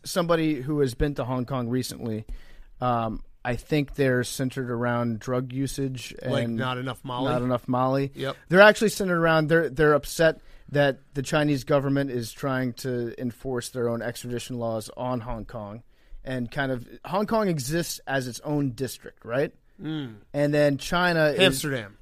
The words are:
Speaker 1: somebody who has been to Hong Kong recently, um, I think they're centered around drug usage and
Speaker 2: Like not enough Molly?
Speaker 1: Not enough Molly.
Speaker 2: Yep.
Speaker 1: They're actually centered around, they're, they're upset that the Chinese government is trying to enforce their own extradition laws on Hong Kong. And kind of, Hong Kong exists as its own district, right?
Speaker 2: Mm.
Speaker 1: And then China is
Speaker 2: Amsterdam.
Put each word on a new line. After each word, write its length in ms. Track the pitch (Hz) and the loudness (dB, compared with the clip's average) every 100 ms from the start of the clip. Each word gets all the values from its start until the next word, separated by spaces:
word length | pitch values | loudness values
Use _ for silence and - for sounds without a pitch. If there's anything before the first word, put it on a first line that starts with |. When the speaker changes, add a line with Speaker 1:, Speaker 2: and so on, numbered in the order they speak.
| - | -4
Speaker 1:
somebody 560 | 196 170 165 160 147 | -2 2 2 2 0
who 180 | 127 151 | -2 0
has 140 | 135 117 | 0 2
been 200 | 151 143 | -2 0
to 100 | 120 | -4
Hong 200 | 127 127 | -2 -2
Kong 220 | 135 117 | -2 0
recently, 580 | 127 123 - 120 107 107 - - - - - | -2 -2 -6 -6 -6 -6 -12 -12 -18 -20 -4
um, 420 | 123 120 113 110 - - 120 | 0 0 -2 -6 -12 -10 -6
I 100 | 117 | -6
think 380 | - 151 139 - | 0 0 0 0
they're 280 | 135 123 | 2 4
centered 480 | 120 - 131 135 123 | 0 -2 -4 -4 -4
around 480 | 117 120 120 120 113 | -2 0 0 0 -2
drug 320 | - 127 131 | -2 -2 -2
usage 640 | 127 135 - 135 131 - - | -4 -4 -2 -4 -4 -10 -10
and 100 | - | -2
Speaker 2:
Like 160 | 135 117 | -2 0
not 300 | 113 131 127 | -2 -2 -4
enough 260 | 131 123 | -6 -8
Molly? 260 | 131 123 135 | -6 -2 0
Speaker 1:
Not 80 | 123 | 0
enough 260 | 123 123 - | 0 -2 0
Molly. 440 | 123 131 135 139 139 | 0 2 0 -2 -4
Speaker 2:
Yep. 220 | 135 - - | -8 -8 2
Speaker 1:
They're 140 | 180 | 8
actually 280 | 208 208 214 | 10 8 2
centered 280 | - 196 170 | 0 0 2
around, 300 | 165 160 151 | 4 4 6
they're, 200 | 165 156 | 4 2
they're 240 | 127 151 147 | 2 4 4
upset 440 | - - 165 151 - - - | 0 2 2 2 -8 -20 -4
that 300 | 143 143 135 _ | 2 2 2 _
the 80 | 143 | -8
Chinese 440 | 135 160 151 143 117 | -2 0 2 0 2
government 440 | 147 139 139 139 | 2 2 0 0
is 220 | 123 113 | -4 -6
trying 400 | - 139 131 127 | -6 -4 -2 -2
to 400 | 120 135 123 117 - | -4 -4 -4 -4 -4
enforce 480 | 123 117 135 123 - | -8 -8 -6 -6 -6
their 200 | 131 120 | -4 -2
own 120 | 117 | -2
extradition 580 | 113 120 123 120 - 123 | -4 -8 -8 -8 -6 -6
laws 300 | 117 113 110 - | -4 -4 -6 -8
on 240 | 123 127 | -4 -4
Hong 240 | 117 113 101 | -6 -8 -8
Kong. 380 | 117 104 110 - _ _ - - | -12 -12 -14 -18 _ _ -14 -8
And 240 | 131 120 | -6 -6
kind 220 | - 139 | -4 -2
of, 160 | 127 - - | -4 -6 -16
Hong 240 | - 185 214 | -4 -2 0
Kong 220 | 226 208 | 0 2
exists 500 | 160 123 165 165 - - | 0 -2 -2 -4 -8 -4
as 200 | 135 127 | -4 -4
its 120 | 117 147 | -8 -4
own 240 | 147 143 | -2 -2
district, 560 | 110 127 - - - - | -2 -6 -8 -16 -16 -4
right? 260 | 120 165 - _ - | -2 -2 -4 _ -12
Speaker 2:
Mm. 340 | 143 156 135 104 - | -8 -6 -8 -12 -8
Speaker 1:
And 200 | 147 147 | 0 2
then 240 | 147 147 139 | 4 4 2
China 480 | - 175 180 170 151 | 0 2 4 4 4
is 140 | 139 | 6
Speaker 2:
Amsterdam. 560 | 185 135 151 131 104 - | 4 4 -2 -4 -6 -16